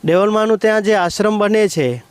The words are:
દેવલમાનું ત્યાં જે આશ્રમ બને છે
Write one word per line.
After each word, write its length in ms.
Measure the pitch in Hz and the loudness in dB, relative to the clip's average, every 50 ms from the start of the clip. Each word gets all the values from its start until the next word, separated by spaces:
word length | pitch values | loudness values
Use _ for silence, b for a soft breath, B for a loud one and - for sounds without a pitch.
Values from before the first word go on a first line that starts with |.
| - | -2
દેવલમાનું 540 | 160 165 185 202 214 214 214 220 220 220 190 | 0 0 2 2 0 0 0 0 0 0 0
ત્યાં 240 | - 220 214 214 | 2 0 0 2
જે 120 | 196 208 214 | 0 0 0
આશ્રમ 440 | 196 175 175 - - 202 214 214 208 | 2 0 -2 -2 -2 -2 -2 0 0
બને 300 | 208 202 214 214 214 190 | 0 0 2 2 0 0
છે 360 | - 165 139 123 120 120 - _ | 0 -2 -2 -2 -4 -6 -12 _